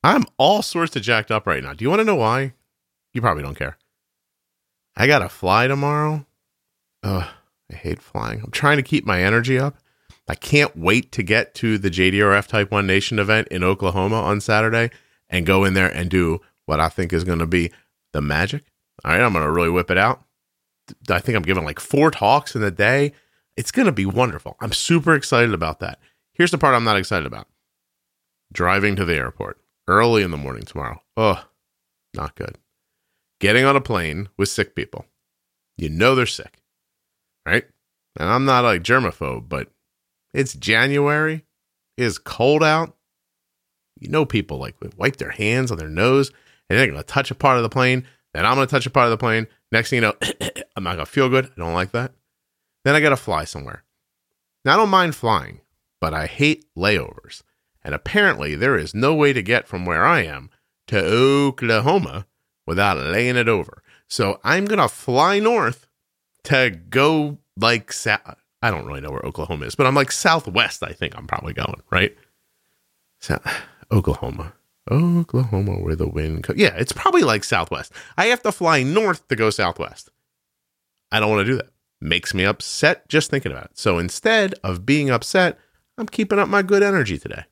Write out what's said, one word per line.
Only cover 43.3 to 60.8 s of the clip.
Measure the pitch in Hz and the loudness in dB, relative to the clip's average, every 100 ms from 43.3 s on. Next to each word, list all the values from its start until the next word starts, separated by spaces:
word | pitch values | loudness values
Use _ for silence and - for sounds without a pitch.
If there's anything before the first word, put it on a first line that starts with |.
| _ _ _ _ _ _ _ | _ _ _ _ _ _ _
You | 80 | -4
know | 151 147 | -2 0
people, | 113 - 69 | -2 -2 -8
like, | 64 - - - | -10 -12 -18 -4
wipe | 117 135 | -4 -4
their | - | -12
hands | - 107 123 127 | -4 -2 0 -2
on | 85 | -6
their | 78 | -6
nose, | 80 117 135 135 _ _ _ _ | 0 2 4 0 _ _ _ _
and | 104 | 2
they're | 127 | 2
gonna | 71 | -2
touch | - 139 135 | -4 -4 -4
a | 127 | 0
part | 143 123 | 2 2
of | |
the | 113 | 0
plane. | 135 127 127 127 _ _ | 0 2 0 -4 _ _
Then | 76 101 | -2 2
I'm | 131 | 2
gonna | 131 | 2
touch | 139 123 | 0 0
a | |
part | 139 120 | 2 2
of | |
the | 113 | 2
plane. | 120 110 110 _ _ | 0 0 -2 _ _
Next | 113 113 | -2 0
thing | 123 | 0
you | |
know, | 110 - | 0 0
<clears throat> | - - - - - - | -6 -6 -8 -10 -14 -8
I'm | |
not | 90 87 | -6 -6
gonna | 71 | -4
feel | - 131 | 0 2
good. | 131 127 | 2 0
I | - | -8
don't | 85 | -4
like | 85 92 | -2 -2
that. | 117 95 _ _ _ _ _ _ _ | -4 -6 _ _ _ _ _ _ _
Then | 139 151 | 2 4
I | |
gotta | 151 131 | 4 2
fly | - 80 | 0 -4
somewhere. | 76 85 67 - _ _ _ _ _ _ _ _ | -4 -12 -14 -16 _ _ _ _ _ _ _ _
Now, | 135 | 2
I | 175 | 4
don't | 214 | 4
mind | 190 175 - | 4 2 -2
flying, | 117 101 62 - _ _ _ _ | -2 -2 -2 -18 _ _ _ _
but | 80 | -4
I | 78 78 | -4 -6
hate | - 147 156 _ - | 0 0 0 _ -4
layovers. | 98 98 64 - - - _ _ _ _ | 0 0 -2 -14 -20 -20 _ _ _ _
And | - | -8
apparently, | 73 - 208 202 - 73 76 | -8 -2 2 2 0 -4 -2
there | 123 117 | 0 0
is | 76 104 | -2 0
no | 131 | 0
way | 156 147 | 4 2
to | 127 | 2
get | 92 117 - | 0 -2 -2
from | 95 90 | -8 -2
where | 80 117 | 2 2
I | 165 | 2
am | 82 69 65 _ _ _ | -2 -8 -16 _ _ _